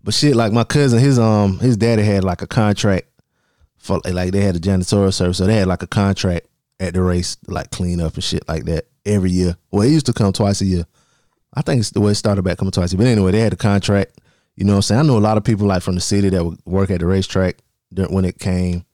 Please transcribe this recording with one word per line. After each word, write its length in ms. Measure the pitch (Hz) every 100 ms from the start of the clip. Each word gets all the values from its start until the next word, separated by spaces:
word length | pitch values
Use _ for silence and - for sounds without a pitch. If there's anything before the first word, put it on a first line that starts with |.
But 100 | -
shit, 220 | 107 147 117
like, 180 | 113
my 120 | 113 113
cousin, 340 | 147 139 117
his, 180 | 139 127
um, 400 | 113 107 101 92
his 200 | 123 110
daddy 260 | 117 113
had, 200 | 104 98
like, 200 | 92 87
a 40 | -
contract 600 | - 107 104 107 92 - _ _ _ _ _ _ _
for, 200 | - 98 -
like, 280 | 90 90
they 80 | 98
had 140 | 101 87
a 40 |
janitorial 520 | 90 95 90 104 98
service, 280 | - 90 90
so 80 | 95
they 80 | 110
had, 100 | 92
like, 140 | 90
a 60 | 87
contract 580 | - 98 95 98 98 - _ _ _
at 140 | 92
the 80 | 90
race, 340 | 90 90 87 - -
like, 240 | 80 -
clean 280 | - 90 87
up 140 | 82
and 100 | -
shit 240 | 87 87 -
like 180 | 80 80
that 200 | 82 - _
every 280 | - 104 92
year. 260 | 90 90 87 _
Well, 100 | 101
it 80 | 113
used 160 | 160 139
to 80 |
come 180 | - 101
twice 300 | 92 101 98
a 40 | 98
year. 180 | 90 85 _ _ _ _ _ _ -
I 80 |
think 160 | - 131
it's 100 | 107
the 120 | -
way 100 | 104
it 40 | 104
started 280 | 110 98
back 160 | 92 85
coming 120 | 95
twice 220 | 98 87
a 40 | 92
year. 60 |
But 60 | 123
anyway, 200 | 110 95
they 80 | 104
had 140 | 113
a 20 | 92
contract. 640 | 107 101 - 101 95 _ _ _ _ -
You 100 | 98
know 80 |
what 40 | 101
I'm 40 |
saying? 180 | 101 107
I 20 | 156
know 120 | 117
a 20 | 107
lot 120 | 107
of 60 |
people, 220 | 113 104 104
like, 160 | 92
from 140 | 92 90
the 60 |
city 280 | - 101 98
that 160 | 92 85
would 140 | 78 -
work 260 | 92 98
at 80 | 90
the 80 | 85
racetrack 500 | 95 92 95 92 - _ _ _
dur-, 140 | 170 196
when 160 | 95 -
it 120 | -
came. 480 | 101 90 90 87 -